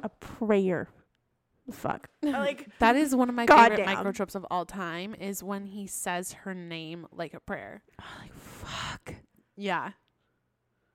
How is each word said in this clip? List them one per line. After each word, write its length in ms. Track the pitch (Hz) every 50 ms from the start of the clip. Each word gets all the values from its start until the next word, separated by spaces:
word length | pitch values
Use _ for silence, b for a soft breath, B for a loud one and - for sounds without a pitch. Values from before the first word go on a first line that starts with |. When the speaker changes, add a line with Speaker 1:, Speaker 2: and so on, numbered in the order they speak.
Speaker 1:
a 60 | - 214
prayer. 800 | - - - - - - 233 214 208 196 190 185 175 139 - - - - _ _ _ _ _ _ _ _ _ _ _ _ _ 254
Fuck. 380 | - - - - - - - - _
Speaker 2:
<laughs> 80 | _
Speaker 1:
Like, 460 | 294 294 262 277 277 285 285 - 302 208 - -
Speaker 2:
That 180 | 233 226 247
is 180 | 285 311 277 262
one 140 | 247 247 247
of 60 | 240
my 120 | 240 233
favorite 380 | - 294 240 226 226 214 190 196
Speaker 1:
goddamn. 120 | 190 196 - 202
Speaker 2:
microtropes 300 | 196 - - 196 - -
of 120 | 196 175 -
all 140 | 175 180 170
time, 500 | - - 196 175 170 160 170 185 214 220
is 280 | - 185 196 202 -
when 240 | 175 190 202 196 202
he 200 | 196 196 208 196
says 460 | 185 - - - 190 180 175 180 - - - -
her 100 | 196 185
name 520 | 180 175 170 165 160 160 156 170 170 160 -
like 220 | - - 170 147 -
a 60 | 151
prayer. 420 | - - 196 147 98 101 - 214 - _ _ -
Speaker 1:
Oh, 40 | - - - -
like, 120 | - - -
fuck. 800 | - - - - - - - - - - - - - - - - - - _ _ _ _ _ _
Speaker 2:
Yeah. 340 | 196 202 196 175 156 127 202 - _ _ _ _ _ _ _ _ _ _ _ _ _ _ _ _ _ _ _